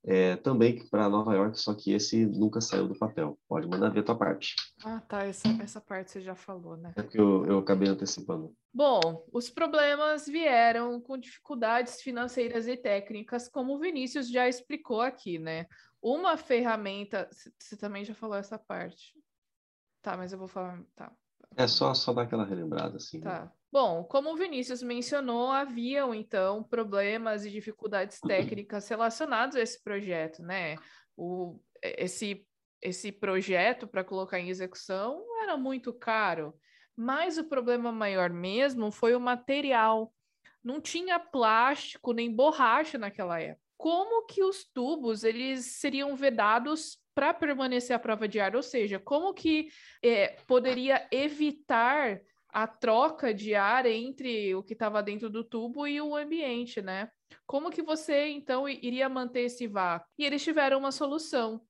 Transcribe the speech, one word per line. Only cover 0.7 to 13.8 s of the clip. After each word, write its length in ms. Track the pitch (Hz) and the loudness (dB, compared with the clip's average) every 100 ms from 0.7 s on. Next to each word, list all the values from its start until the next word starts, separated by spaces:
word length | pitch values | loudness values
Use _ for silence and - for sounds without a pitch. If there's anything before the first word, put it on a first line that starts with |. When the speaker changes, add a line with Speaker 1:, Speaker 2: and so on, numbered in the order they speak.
| 117 - | 4 0
Speaker 1:
pra 200 | 104 101 | 2 4
Nova 260 | 104 110 | 4 4
York, 240 | 98 104 110 | 4 2 0
só 160 | - | -4
que 180 | 104 101 | -2 0
esse 340 | 101 - 113 110 | 0 2 2 2
nunca 340 | 101 107 113 | 4 2 2
saiu 260 | 113 98 95 | -2 0 0
do 100 | 98 | -2
papel. 400 | 110 - 151 - _ | -4 -2 -6 -6 _
Pode 180 | 82 82 | -4 -2
mandar 240 | 92 107 | 0 2
ver 100 | 101 | 2
a 20 | |
tua 120 | 104 113 | 0 0
parte. 380 | 101 - - - - _ | 0 0 -4 -6 -10 _
Speaker 2:
Ah, 160 | 220 226 | -10 -10
tá, 240 | - 208 | -6 -4
essa, 240 | 196 202 226 226 | -4 0 0 0
essa 200 | 202 214 | -4 -12
parte 320 | _ 190 185 | _ -10 -8
você 80 | 196 | -12
já 160 | 185 185 | -12 -12
falou, 400 | - 190 170 165 | -12 -14 -12 -14
né? 160 | 170 | -10
Speaker 1:
É 80 | 190 | -8
porque 160 | - - | -2 6
eu, 260 | 104 95 85 | 8 8 4
eu 120 | 98 | 2
acabei 300 | 95 98 98 | 4 4 4
antecipando. 680 | 95 98 - - 85 80 _ _ | 2 -2 -6 -6 -6 -6 _ _
Speaker 2:
Bom, 540 | 247 285 220 165 165 - | 2 4 6 2 0 -6
os 180 | 240 240 | -6 -6
problemas 760 | - 320 302 294 285 302 302 294 | -2 2 4 4 4 0 0 -2
vieram 760 | 311 320 240 233 233 240 240 | 0 4 6 6 4 -2 -6
com 180 | 240 269 | -8 -10
dificuldades 840 | 240 - - 269 220 233 247 - | -10 -20 -10 -2 2 2 0 -6
financeiras 680 | 269 240 247 254 233 240 226 | -8 -4 -4 -2 0 -2 -2
e 80 | 254 | -4
técnicas, 720 | 240 202 202 214 220 240 240 | 0 0 -2 -10 -6 -6 -6
como 260 | 294 254 | -6 -4
o 60 | 277 | -2